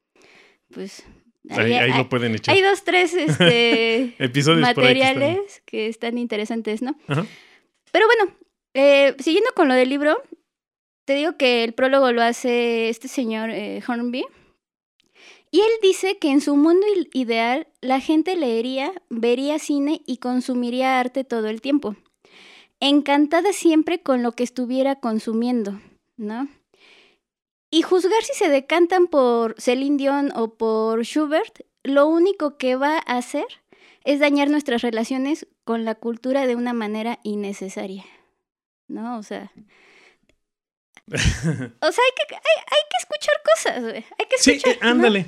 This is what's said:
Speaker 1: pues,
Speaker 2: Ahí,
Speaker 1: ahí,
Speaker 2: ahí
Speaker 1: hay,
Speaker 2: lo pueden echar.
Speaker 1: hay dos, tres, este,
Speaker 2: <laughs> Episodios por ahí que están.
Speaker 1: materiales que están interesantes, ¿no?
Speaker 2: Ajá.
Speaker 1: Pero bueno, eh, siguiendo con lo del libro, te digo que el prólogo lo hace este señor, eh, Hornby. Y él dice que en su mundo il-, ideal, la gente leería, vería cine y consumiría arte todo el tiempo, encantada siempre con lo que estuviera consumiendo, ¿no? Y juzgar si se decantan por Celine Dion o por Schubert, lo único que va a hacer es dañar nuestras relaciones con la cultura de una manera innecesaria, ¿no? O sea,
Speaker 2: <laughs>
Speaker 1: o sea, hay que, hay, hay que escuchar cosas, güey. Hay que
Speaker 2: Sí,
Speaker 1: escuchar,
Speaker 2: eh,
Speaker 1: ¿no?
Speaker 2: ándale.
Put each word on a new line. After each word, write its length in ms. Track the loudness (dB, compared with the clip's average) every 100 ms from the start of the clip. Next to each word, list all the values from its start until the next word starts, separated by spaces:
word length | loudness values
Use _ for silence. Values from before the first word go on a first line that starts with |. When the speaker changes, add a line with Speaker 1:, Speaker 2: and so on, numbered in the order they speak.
| _ _ _ _ _ _ _
Speaker 1:
pues, 300 | -16 -16 -16 -20 -20 _ _ -8
Speaker 2:
Ahí, 80 | -2
Speaker 1:
ahí, 120 | 2
Speaker 2:
ahí 180 | 2 2
Speaker 1:
hay, 40 | 0
Speaker 2:
lo 120 | 0
pueden 260 | -2 -2 -2
echar. 180 | 2 2
Speaker 1:
hay 60 |
dos, 220 | 4 0
tres, 300 | 0 0 0 0
este, 1000 | 0 4 4 4 4 2 2 0 -2 -4
Speaker 2:
<laughs> 40 |
Episodios 480 | -2 0 2 4 4
por 100 | 4
ahí 100 | 4 4
que 40 |
están. 140 | 2 2
Speaker 1:
materiales 440 | 0 -2 -6 -14 _
que 220 | -8 -6
están 300 | -6 -6 -6
interesantes, 640 | -4 -4 -4 -6 -4 -6
¿no? 120 | -6 -8 -4
Speaker 2:
Ajá. 180 | -4 -4 -12 -20 _ _ _ _
Speaker 1:
Pero 140 | 2 4
bueno, 280 | 4 2 -4 _ _ _ 2
eh, 400 | 6 6 4 2
siguiendo 300 | 0 2 2 2
con 120 | 2
lo 60 |
del 160 | 4 2
libro, 320 | 2 0 0 -4 -20 _ _ _ _ _ _ -2
te 80 | 0
digo 220 | 0 0
que 260 | 2 2
el 100 | 0
prólogo 380 | 0 2 4 4
lo 100 | 4
hace 680 | 0 0 -2 0 0 -2 -2
este 180 | -6 -8
señor, 420 | -6 -4 -4 -6
eh, 320 | -8 -8 -10 -6
Hornby. 380 | -6 -4 -6 -8 -12 _ _ _ _ _ _ _ _ -20 -20 _
Y 120 | 2
él 100 | 2 4
dice 380 | 2 2 -2 -2
que 100 | 0
en 100 | 2
su 140 | 2 2
mundo 300 | 4 4 4 0
il-, 140 | -2
ideal, 520 | -4 -2 0 0 -2 -4 _
la 180 | -2 -2
gente 360 | 2 0 2 -2
leería, 560 | 0 -2 -2 -4 -6 -8 -10
vería 480 | -4 0 0 0 -2
cine 440 | -2 -2 0 -2 -4
y 120 | -8
consumiría 840 | -4 -4 -2 -4 -2 -2 0 0
arte 240 | 0 -4
todo 240 | -4 -4 -4
el 140 | -6
tiempo, 340 | -2 -2 -2 -10 _ _ _ -20 -20 -20 _ _
encantada 760 | 2 2 2 2 4 2 2
siempre 500 | 2 4 4 2 -2
con 180 | 0 0
lo 120 | 0
que 100 | -2
estuviera 540 | -6 -4 -4 0 0 -2
consumiendo, 800 | -4 -4 -2 -2 -2 -2 -4 -8 -16 _ _ -12
¿no? 300 | -10 -8 -10 -12 _ _ _ _ _ _ _ _ _ _ _
Y 100 | -2
juzgar 400 | 2 0 2 0
si 100 | -2
se 160 | -2 0
decantan 580 | 0 0 -2 0 0 2
por 460 | 2 2 2 -2 -2
Celine 380 | -2 0 0 0
Dion 340 | 0 0 -2 -4
o 200 | -6 -4
por 480 | -2 0 0 -2 -2
Schubert, 540 | -2 -2 -2 -4 -10 -20 _
lo 240 | -2 2 4
único 500 | 4 2 2 -4 -2
que 180 | -2 0
va 220 | 0 -2
a 200 | -2 -4
hacer 280 | -4 -6 -8 -12 _ _ _ _
es 160 | -2 2
dañar 300 | 2 2 2
nuestras 320 | 0 0 -2
relaciones 640 | -2 -4 -4 -4 -4 -4 -8 _ -6
con 200 | -4 -4
la 80 | -6
cultura 520 | -8 -6 -2 -2 0
de 80 | -2
una 180 | -4
manera 460 | -4 -6 -6 -6 -8
innecesaria, 840 | -8 -6 -8 -10 -12 -10 -12 -12 -16 _ _ _ _ _ _ _ _
¿no? 320 | -12 -10 -12
O 40 |
sea, 280 | -12 -14 -14
Speaker 2:
<laughs> 1500 | -20 -20 _ _ _ _ _ _ _ _ _ _ _ _ -20 _
Speaker 1:
o 40 | -2 -2 -2 -4 -6 -8 -4 -2
sea, 120 | 2
hay 240 | 0 0 -8
que, 80 | -6
hay, 220 | -2 -2 0
hay 180 | -2 -2
que 80 | -6
escuchar 360 | -6 -6 -2 0 2 0
cosas, 260 | 0 -4
güey. 220 | -6 -10 -12 -8
Hay 80 | -4
que 80 | 2
Speaker 2:
Sí, 120 | 4
Speaker 1:
escuchar, 200 | 4 2
Speaker 2:
eh, 40 | 2
Speaker 1:
¿no? 80 | 2
Speaker 2:
ándale. 360 | 4 4 2